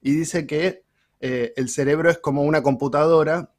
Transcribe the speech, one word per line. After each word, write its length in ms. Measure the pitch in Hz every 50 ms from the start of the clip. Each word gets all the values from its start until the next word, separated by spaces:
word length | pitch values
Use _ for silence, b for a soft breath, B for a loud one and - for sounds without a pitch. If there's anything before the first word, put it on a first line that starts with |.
y 100 | _ 131 143
dice 320 | 156 165 160 - 180 151 -
que, 360 | 151 151 165 185 185 - _ _ _ _ _ _ _ _
eh, 340 | - 131 127 127 120 117 - -
el 100 | 131 123
cerebro 400 | - - 139 135 147 156 160 170
es 80 | 170 165
como 260 | - 156 139 143 143
una 200 | 147 156 156 123
computadora 880 | 143 139 123 143 143 127 147 151 160 165 160 156 151 160 196 151 - _